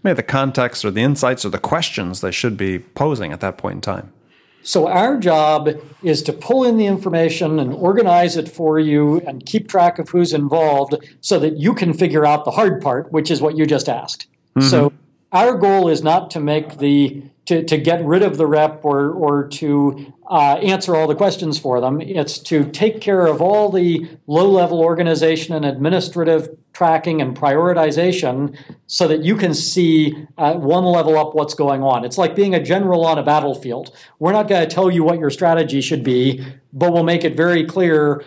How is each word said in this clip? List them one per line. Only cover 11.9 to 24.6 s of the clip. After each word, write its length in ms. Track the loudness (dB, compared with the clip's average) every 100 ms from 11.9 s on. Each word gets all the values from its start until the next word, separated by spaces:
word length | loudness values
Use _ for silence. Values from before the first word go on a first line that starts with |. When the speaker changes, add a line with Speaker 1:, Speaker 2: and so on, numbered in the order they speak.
Speaker 2:
figure 320 | 0 0 2
out 200 | 2 2
the 80 | 0
hard 280 | 0 0 0
part, 300 | -2 -4 -2
which 200 | -4 -2
is 120 | 0
what 140 | -2 0
you 100 | 0
just 220 | 0 -2
asked. 380 | -6 -6 -14 -16 _ _ 0
Speaker 1:
Mm-hmm. 120 | 2
Speaker 2:
So 240 | 4 2 -2 _ _ _
our 220 | 2 2
goal 340 | 2 2 4 2
is 140 | 2
not 280 | 2 0 -2
to 80 | -6
make 380 | -2 -2 -4 -4
the, 440 | 2 2 2 -2 -18 _ -2
to, 160 | -2
to 140 | 0 -2
get 260 | 0 0
rid 180 | 2 2
of 140 | 2 0
the 100 | 0
rep 380 | 2 2 0
or, 260 | -2 0 0
or 380 | -2 0 0 -2
to, 640 | -6 -2 0 0 -2 -12 -18 -4
uh, 300 | 0 2 2
answer 320 | 0 -2 0
all 140 | 0 0
the 60 |
questions 440 | 0 0 -2 -6 -6
for 220 | -2 -2
them. 200 | -2 -4
It's 380 | -6 -6 -6 -6
to 260 | -2 -2 -2
take 300 | 0 -2 -2
care 260 | -2 2 2
of 160 | 2
all 260 | 2 2 2
the 380 | 2 0 0 -4 -14 -4
low-level 520 | 2 4 4